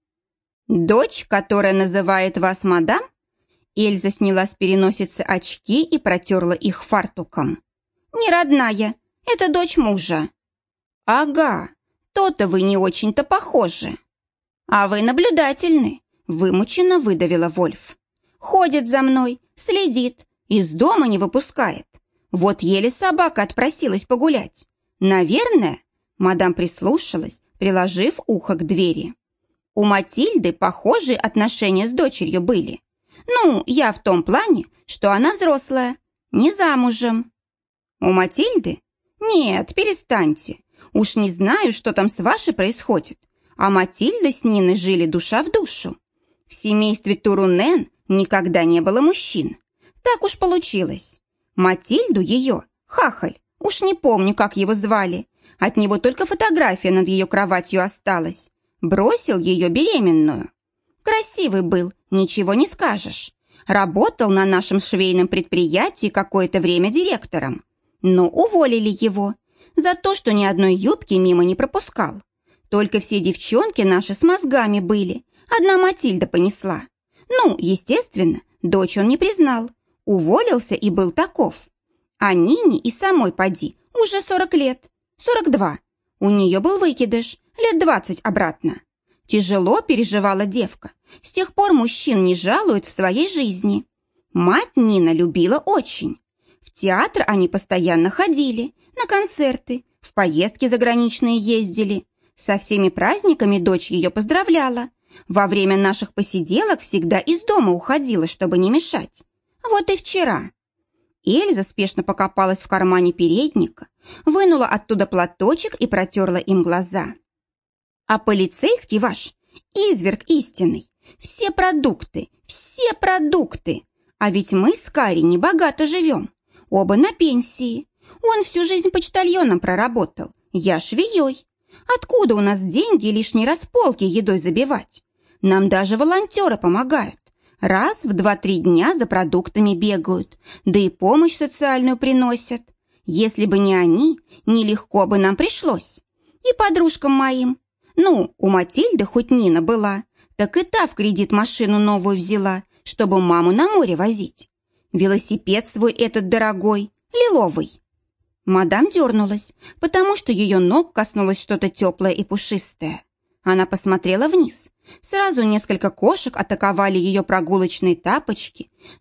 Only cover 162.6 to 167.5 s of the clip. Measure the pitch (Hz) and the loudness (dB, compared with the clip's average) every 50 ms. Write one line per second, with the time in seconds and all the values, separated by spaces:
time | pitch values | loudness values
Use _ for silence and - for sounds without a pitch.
162.6 | - - - _ 165 156 - - - _ _ _ _ _ _ _ _ 370 - - | -8 -12 -14 _ -12 -10 -10 -12 -18 _ _ _ _ _ _ _ _ 0 0 0
163.6 | 370 370 - 185 - 190 190 170 - 180 185 208 277 311 359 359 269 - - - | 0 -2 -4 -4 -2 -2 -2 0 0 -2 0 0 0 2 2 2 2 0 -4 -12
164.6 | - - _ _ _ - - _ - - 403 392 403 381 320 247 220 214 208 208 | -20 -20 _ _ _ -20 -20 _ -12 -6 -2 -2 0 0 0 0 0 2 0 0
165.6 | - - 202 - - 190 - - - 269 392 - - - - - - - 202 - | -2 -4 -4 -2 -2 -4 -2 0 2 2 2 0 -4 -6 -6 -6 -4 -4 -4 -2
166.6 | 202 196 190 190 196 196 190 185 175 190 190 196 185 - 196 185 165 160 | -2 0 0 0 0 0 0 0 0 0 0 -2 0 0 -2 -2 0 0